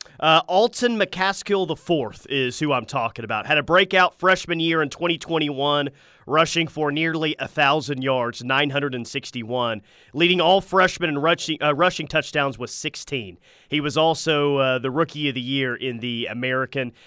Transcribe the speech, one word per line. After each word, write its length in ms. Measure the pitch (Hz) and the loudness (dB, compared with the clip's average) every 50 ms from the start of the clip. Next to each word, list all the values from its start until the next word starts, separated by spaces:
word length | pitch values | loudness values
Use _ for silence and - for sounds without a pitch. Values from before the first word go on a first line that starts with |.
| - - - - | -20 -20 -8 0
Uh, 220 | - 156 160 160 - - | 2 4 4 4 4 4
Alton 500 | 180 190 220 240 - - 247 240 233 214 | 4 4 4 2 2 0 0 0 0 0
McCaskill 640 | 202 - - 170 185 196 196 - - - 202 196 185 156 | 0 -2 -2 -2 -2 -2 -2 -4 -4 -2 0 0 0 -2
the 80 | 151 | -4
fourth 500 | - - - 170 151 123 104 - - - - | -6 -2 -2 0 0 0 -4 -8 -12 -10 -6
is 320 | 139 139 127 123 120 - | -4 -2 -2 -2 -2 -2
who 140 | 156 147 139 | -2 0 0
I'm 140 | 127 113 - | 0 -2 -2
talking 360 | 143 135 113 117 - - 113 | -2 -2 -2 -2 -4 -8 -8
about. 220 | 104 117 107 98 | -6 -4 -4 -2
Had 120 | 117 156 151 | 0 -2 -2
a 40 | 131 | 2
breakout 520 | 151 165 185 196 190 190 185 185 165 - | 2 4 4 4 4 4 4 4 4 2
freshman 440 | - 175 180 185 180 - 160 170 165 | 0 2 2 2 2 0 -2 -2 -2
year 220 | 165 165 165 160 | 0 0 2 2
in 80 | 151 139 | 0 -2
twenty 300 | - - 170 175 170 151 | -2 -2 -2 -2 -2 -2
twenty-one, 720 | - - 165 160 156 147 143 127 139 143 147 147 143 135 131 _ _ _ _ _ _ | -4 -2 -2 0 0 -2 -2 0 0 2 2 2 0 -2 -6 _ _ _ _ _ _
rushing 420 | - 139 156 165 156 - 170 165 160 | 0 2 4 4 4 2 0 -2 -2
for 240 | - 151 151 147 | -2 -2 -2 0
nearly 440 | 143 151 165 165 160 160 160 156 151 - | 0 0 -2 -2 -2 -2 -2 -2 -2 -4
a 100 | 139 - | -6 -6
thousand 540 | - 151 147 139 147 156 127 127 143 131 | 0 2 4 4 4 2 0 -2 -4 -2
yards, 420 | 131 135 131 127 120 117 120 - 123 | 0 0 0 0 0 -2 -4 -6 -4
nine 280 | 123 135 139 147 147 | -2 0 2 2 0
hundred 240 | 135 143 143 143 127 | 0 -2 -2 -2 -4
and 120 | 123 117 - | -6 -8 -8
sixty-one. 760 | - 139 - - - 127 113 107 123 127 120 117 110 104 - _ _ _ _ _ - | -8 -8 -10 -8 -10 -10 -8 -4 -2 -2 0 0 -2 -4 -8 _ _ _ _ _ -2
Leading 280 | 143 160 175 180 170 | 2 2 4 4 4
all 180 | 160 165 190 196 | 4 6 4 4
freshmen 480 | 185 - 185 190 180 180 - - 175 160 | 4 2 2 4 4 4 2 0 -2 -2
in 80 | 147 143 | 0 2
rushing, 420 | 143 160 170 165 - - 160 - | 2 2 2 2 0 -4 -4 0
uh, 140 | 143 151 147 | 0 0 2
rushing 320 | 135 175 185 175 - 160 139 | 2 2 2 2 -2 -4 -2
touchdowns 500 | - 156 139 - - 151 139 139 123 107 | -2 -2 -2 0 0 0 0 0 -2 -4
was 160 | 123 117 - | -8 -10 -10
sixteen. 640 | - - 156 - - - - 147 131 110 92 87 - _ _ _ _ _ _ | -8 -8 -8 -8 -10 -8 -6 -6 -6 -6 -8 -14 -18 _ _ _ _ _ _
He 120 | 147 151 | -2 -2
was 160 | 143 147 123 | -2 0 2
also, 640 | 151 160 165 160 - - 160 156 147 147 143 143 139 | 2 2 2 2 0 0 0 2 2 2 2 2 2
uh, 220 | 135 131 127 127 | 2 2 0 0
the 100 | 120 135 | -2 -2
Rookie 400 | 127 156 165 156 - 151 151 143 | -2 0 -2 -2 -2 -4 -4 -2
of 60 | 123 | -2
the 60 | 127 | -4
Year 340 | 120 123 135 139 135 127 120 | -4 -4 -2 -2 0 -2 -2
in 240 | - - 131 123 113 | -4 -4 -6 -6 -6
the 260 | 113 123 117 117 117 | -6 -4 -4 -4 -4
American. 680 | 85 107 120 127 127 127 131 131 123 - 139 131 123 - _ - | -6 -6 -4 -2 -2 0 -2 -2 -2 -4 -4 -6 -6 -8 _ -20